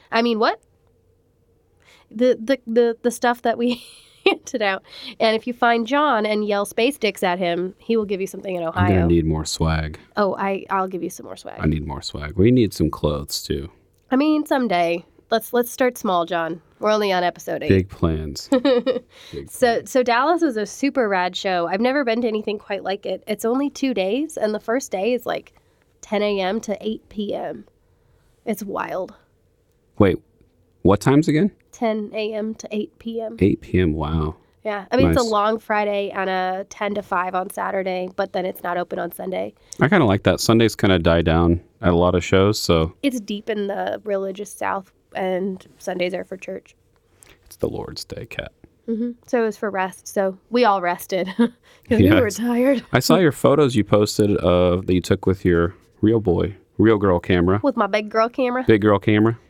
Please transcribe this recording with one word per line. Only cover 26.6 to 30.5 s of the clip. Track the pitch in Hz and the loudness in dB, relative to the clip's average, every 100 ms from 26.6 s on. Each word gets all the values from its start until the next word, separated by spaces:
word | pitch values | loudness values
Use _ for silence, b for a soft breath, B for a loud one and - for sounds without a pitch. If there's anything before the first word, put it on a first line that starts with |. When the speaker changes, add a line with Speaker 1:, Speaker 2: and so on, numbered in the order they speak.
Speaker 1:
to | 214 196 214 | -6 -6 -6
eight | - - | -8 -10
P | 208 208 | -8 -6
M. | - 165 208 - _ _ _ _ _ _ _ | -6 -8 -12 -18 _ _ _ _ _ _ _
It's | - 202 | -8 -6
wild. | 202 - 165 185 180 - _ _ _ _ _ _ _ - | -6 -8 -6 -6 -10 -14 _ _ _ _ _ _ _ 2
Speaker 2:
Wait, | 98 - _ _ _ | 2 2 _ _ _